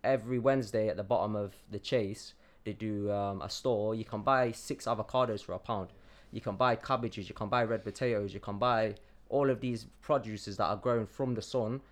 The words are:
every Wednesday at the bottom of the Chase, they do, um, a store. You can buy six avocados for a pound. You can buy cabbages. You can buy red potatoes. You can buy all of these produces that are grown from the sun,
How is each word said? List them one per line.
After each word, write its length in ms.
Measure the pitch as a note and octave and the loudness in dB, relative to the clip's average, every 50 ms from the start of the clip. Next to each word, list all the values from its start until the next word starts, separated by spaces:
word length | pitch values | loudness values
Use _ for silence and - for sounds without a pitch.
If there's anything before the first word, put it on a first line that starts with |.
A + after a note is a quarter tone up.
| - | 2
every 340 | A#2+ C3+ B2 G#2+ A#2+ B2+ A#2+ | 2 2 2 0 -2 -2 2
Wednesday 500 | A2+ C3+ C3+ C3+ A#2 G#2 - A2 G#2+ G#2+ | 4 4 4 4 0 0 0 2 2 2
at 80 | D#2 | 0
the 60 | G2 | -2
bottom 320 | G#2 G2 A#2+ F2 G2 G#2+ G#2+ | 0 2 2 2 2 0 0
of 180 | G#2 G2+ F#2+ - - - - | -2 -4 -4 -8 -14 -14 -10
the 80 | G#2 G2 | -10 -8
Chase, 560 | - - C3+ A#2+ G#2 F#2+ A2+ - - - - - - - - - - | -2 0 2 2 2 0 -4 -8 -12 -18 -18 -20 -20 -20 -20 -12 -10
they 80 | G#2+ | -8
do, 380 | G2 - A2 G#2+ G#2 G2+ G2+ G#2 | -6 -4 -4 -2 -2 0 0 0
um, 300 | G2+ G2+ G2+ G2+ G2 G2 | 0 0 0 0 -2 -4
a 60 | D#2+ - | -6 -6
store. 440 | - - - C3 A#2 G#2 G#2 A2 A2+ | -8 -2 0 2 2 2 2 0 0
You 100 | A2+ A2+ | -2 -4
can 180 | - A#2 G#2+ | -4 -6 -2
buy 300 | G2+ C3+ C3+ C3 B2 A#2 | 2 4 4 4 4 2
six 340 | A2+ - - - C#3+ - - | 0 -6 -6 -6 -6 -4 -2
avocados 560 | A2+ A#2 G#2+ G#2 - - B2+ B2+ A#2 G#2+ G2+ | -2 -2 -2 -2 0 2 2 2 2 0 -4
for 100 | - - | -4 -6
a 60 | F2 F#2 | -8 -8
pound. 300 | - - A2+ G2 F2+ - - - - - - - - - | -4 -4 -4 -4 -4 -6 -12 -20 -20 -20 -20 -20 -18 -12
You 80 | - A2 | -12 -6
can 160 | - - G2 | -6 -4 0
buy 200 | F#2 B2+ B2 A2+ | 2 4 4 4
cabbages. 520 | - - - C3 A#2 A#2+ G#2+ - G#2+ F#2 E2 | 2 0 -2 0 0 0 -4 -6 -6 -10 -10
You 60 | - | -6
can 140 | - A2 G2+ | -6 -2 0
buy 160 | B2 B2 A#2 | 2 2 2
red 200 | A2 A#2 A2 - | 2 0 -2 -2
potatoes. 480 | G#2+ - - C3 B2 A2+ G#2 G2+ G2 | -6 -4 -2 0 0 2 0 0 -2
You 80 | F#2+ G2+ | -6 -8
can 180 | - G#2+ G2+ G2+ | -8 -6 -2 0
buy 360 | B2 B2 A#2+ A2 A2 G#2+ G2+ - - - - - - - | 2 4 4 4 2 0 -2 -6 -14 -20 -20 -20 -8 -2
all 220 | - C#3+ C#3 C3+ | 0 2 4 4
of 100 | B2+ A2 | 2 2
these 260 | B2+ B2 A#2 A2 - - - - | 0 -2 -4 -4 -6 -12 -20 -12
produces 540 | - - D3 C3+ - A2 G#2+ G2+ - G#2 F#2+ - | 0 2 2 2 2 -2 -6 -6 -6 -8 -2 0
that 80 | G2+ | 0
are 100 | D#2+ G#2 | 0 0
grown 280 | G2 - B2+ A#2+ A#2 G#2+ | 0 2 2 2 2 0
from 300 | - - - C3+ B2+ A#2+ | -2 -4 -4 -2 0 0
the 80 | A2 | -2
sun, 380 | - - - B2+ A2 G#2+ B2+ C3+ - - | -4 -2 -2 0 0 0 -2 -6 -8 -12